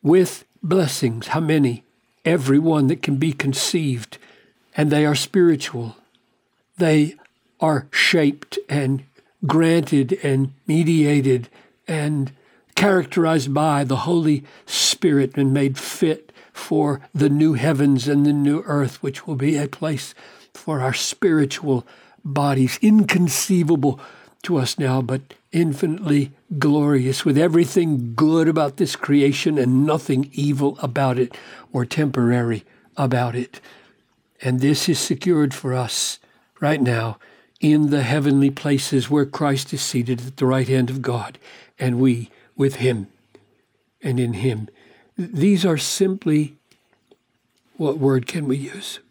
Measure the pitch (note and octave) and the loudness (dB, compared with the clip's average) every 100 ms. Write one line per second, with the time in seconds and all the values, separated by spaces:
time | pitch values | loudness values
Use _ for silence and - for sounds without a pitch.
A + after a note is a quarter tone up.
0 | C#3+ F3+ F3+ - - _ E3 F#3 E3 - | 4 4 4 -2 -20 _ -2 0 0 0
1 | C3 A2+ - - D#3+ D#3 C#3 A#2+ _ _ | -4 -4 -4 -4 0 2 2 0 _ _
2 | _ _ - E3+ C3 C#3 D#3+ D#3 C3+ D#3+ | _ _ -2 0 2 2 4 2 2 0
3 | - C#3 D#3+ C#3+ C#3 C3+ - F3+ D3+ B2 | -2 -2 -2 -2 -4 -2 -2 -2 -2 -4
4 | G#2+ - - _ _ _ _ - D3+ D3 | -8 -20 -20 _ _ _ _ -2 0 2
5 | D3+ D3 - G3+ F3 D3+ - B2 A#2 - | 2 0 0 2 4 2 -2 -10 -12 -14
6 | _ _ _ _ _ _ _ - E3+ D#3 | _ _ _ _ _ _ _ -2 2 4
7 | D3+ - _ _ _ _ D#3+ D3 C#3 - | 2 -2 _ _ _ _ 0 0 -2 -2
8 | - F3 D3 C#3+ - - - C#3+ C3+ C3+ | 2 4 2 0 -8 -10 -4 -2 0 -4
9 | - _ _ _ D3 D#3 E3 E3 D3+ D3 | -6 _ _ _ 0 2 4 2 2 0
10 | B2+ F#3+ D3 C3+ C3+ - - D#3 D#3+ E3 | 0 -2 0 0 -2 -6 -2 0 2 2
11 | D3 D3 C3+ B2 B2 - _ _ - D#3+ | 4 2 2 0 -2 -18 _ _ -6 -4
12 | D3 D3+ C3+ C3+ _ _ _ - G3+ F#3+ | -2 -2 -6 -8 _ _ _ 0 2 2
13 | D#3 - D#3+ D#3+ C3 C#3 D#3 C#3+ C#3 C3 | 0 0 2 2 0 0 2 0 0 -2
14 | - F3 D#3 D3 C#3 - - - - - | 0 0 2 0 -4 -20 -10 -4 -2 0
15 | F#3 C#3+ C#3 - C3+ C#3 C#3 C3+ - - | 0 2 0 0 0 2 0 -2 -10 -2
16 | E3+ D#3 - - - - - D#3 D3+ C#3 | -2 -2 -8 -20 -20 -18 -4 0 0 -2
17 | - D3+ D3 C#3+ D#3 C3+ C3 C#3 C#3+ C3+ | -6 0 2 4 2 2 0 2 2 2
18 | B2+ C#3+ D3 D3 C#3+ D3+ - D3 C3+ - | 2 2 2 2 0 -2 -2 -2 -2 -4
19 | C#3 C3+ - C#3 C#3 D3+ C#3+ - D#3 C#3+ | -10 -10 -8 -4 -2 -2 -4 -6 -6 -6
20 | - - - - _ - - D3+ C3 B2 | -8 -18 -20 -20 _ -16 -6 -4 -2 -4
21 | - - G3 D#3 C#3 - D3+ C3 - - | -6 -2 0 2 0 -4 -2 -2 -4 -20
22 | _ _ E3 C#3 C#3+ C3+ B2+ - G#3+ G#3+ | _ _ -8 -2 0 2 0 2 4 4
23 | G3+ F3 F3 - - F#3 D#3 E3 C#3 C3+ | 4 2 0 0 0 0 2 2 0 -2
24 | - - - _ - E3+ B2+ - C3+ C3 | -10 -20 -20 _ -4 -2 -2 -2 -2 -2
25 | A#2+ C3 - - _ E3+ E3+ C#3 F3 D#3 | -2 -6 -8 -20 _ -2 0 0 -4 -4
26 | F#3 D3 C3+ - _ D#3 D3 D3 D3 C#3 | 0 0 0 -6 _ -2 2 2 2 2
27 | B2+ C3 E3 C#3 E3+ E3 - - E3+ C#3+ | 0 -2 0 2 4 2 2 0 0 -2
28 | A#2+ A#2 D#3 D#3+ D#3 D3 D3 C#3 D3 - | -4 0 2 4 2 2 -2 -2 -4 -4
29 | - C#3 C#3 C#3 E3+ D3+ B2+ C3 D3 D#3 | 0 2 4 2 -2 0 2 2 2 0
30 | - C3 C#3+ - D3 C3+ C#3+ C#3 C#3 B2 | 0 -2 -2 -4 -2 0 -2 -2 -6 -2
31 | C3+ B2+ B2 - - - - C3 B2 - | 0 0 -2 -4 -20 -20 -8 -6 -4 -2
32 | D3+ C3 A#2+ B2 A#2+ A2 - _ _ - | -2 0 2 2 0 -4 -8 _ _ -4
33 | C3+ A#2+ A#2+ A#2 - - - - _ _ | -2 0 -2 -4 -10 -14 -20 -20 _ _
34 | _ _ _ _ C3 B2+ C#3 D3 - D3+ | _ _ _ _ -4 0 2 0 0 -2
35 | - C#3 F#3 E3+ D3 C3 C3+ B2+ A#2+ - | -2 -4 0 2 2 -2 -4 -4 -4 -6
36 | - - _ _ _ _ D3 D#3 B2+ A#2 | -6 -8 _ _ _ _ -2 0 0 0
37 | A2+ G#2+ - _ _ _ D3+ D3+ D3 D3 | -4 -8 -18 _ _ _ 2 4 4 0
38 | B2 D3 C#3+ C#3 C#3 C#3 D3 C#3 - C#3 | 0 0 2 2 2 0 -2 -2 0 -2
39 | B2+ D3 C#3 - D3 C3+ C3+ C#3 - C3 | 0 0 0 -2 -2 -2 -4 -8 -4 -4
40 | A#2+ B2 B2 C3+ C3 C3 A#2+ C3 B2 C3 | -2 -4 -8 -2 0 0 0 0 0 -4
41 | B2 A#2+ G2+ - - - - _ C3 A#2+ | -4 -6 -6 -16 -20 -20 -20 _ -2 2
42 | C3 A#2+ A#2 _ _ - C#3 C3+ B2 A#2 | 2 0 -4 _ _ -2 -2 0 -2 -2
43 | G2 _ _ _ _ _ _ _ _ _ | -6 _ _ _ _ _ _ _ _ _
44 | D3 B2 B2 G#2+ B2+ G#2+ A2 _ _ _ | -4 -2 -2 -2 -2 -4 -8 _ _ _
45 | _ - F3 C#3+ F3+ G3 F#3 D#3 - - | _ -10 -8 0 2 2 2 0 -4 -2
46 | G3 F#3+ - D3+ D3 - _ _ _ _ | -2 -2 0 0 -2 -8 _ _ _ _
47 | _ _ _ _ _ _ _ _ D3+ D3+ | _ _ _ _ _ _ _ _ -4 0
48 | C3+ C3+ B2 E3+ C#3+ C#3 C3+ - - - | 2 2 -2 -6 -4 -4 -6 -14 -14 -16
49 | _ | _